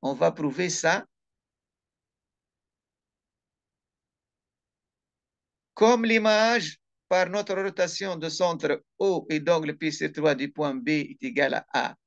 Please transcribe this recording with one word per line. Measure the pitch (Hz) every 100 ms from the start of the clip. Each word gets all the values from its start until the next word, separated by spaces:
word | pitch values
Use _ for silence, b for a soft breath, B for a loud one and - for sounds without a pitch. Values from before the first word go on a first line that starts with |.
| 135
On |
va | 135 170
prouver | - 151 131 180
ça. | - 165 185 - _ _ _ _ _ _ _ _ _ _ _ _ _ _ _ _ _ _ _ _ _ _ _ _ _ _ _ _ _ _ _ _ _ _ _ _ _ _ _ _ _ _ _ _ _ _
Comme | - 220 240 226
l'image | 226 214 214 220 233 - - _ _ _
par | 185 180
notre | 196 208 190
rotation | 196 180 175 - 196 170
de | 160
centre | 156 180 165 143 123 _ _
O | 196 175 -
et | 156
d'angle | 147 170 151 147
pi | 160
sur | 147 156
trois | 147 151 139
du | 139
point | - 151 131
B | 123
est | 151 143 -
égal | 135 120 139 120
à | -
A | 135 135 -